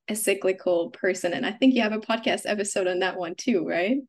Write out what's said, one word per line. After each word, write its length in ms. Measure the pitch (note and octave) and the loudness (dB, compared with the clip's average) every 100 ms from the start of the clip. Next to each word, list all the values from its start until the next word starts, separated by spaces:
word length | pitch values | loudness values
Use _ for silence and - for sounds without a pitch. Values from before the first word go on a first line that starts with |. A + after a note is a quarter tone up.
| - | -8
a 60 | G#3+ | -4
cyclical 720 | - G3 F#3 F#3+ F3+ E3+ E3+ | 0 0 0 0 0 0 0
person, 460 | - F#3+ F#3 F3+ | -2 -2 -2 -2
and 100 | D#3+ | -2
I 80 | F#3+ | -4
think 220 | G#3+ C4+ | 4 4
you 80 | B3 | 6
have 100 | G#3+ | 2
a 60 | G#3+ | 0
podcast 440 | - A3+ A3+ F3+ - | -2 -2 0 -2 -2
episode 400 | G#3 G#3 G#3 F#3 | -2 -2 0 0
on 140 | F3+ | 2
that 180 | F#3 - | 0 -2
one 160 | E3+ | -6
too, 340 | F#3 - F#3+ D#3 | -4 0 0 2
right? 300 | E3+ G3 C#4 | 0 2 0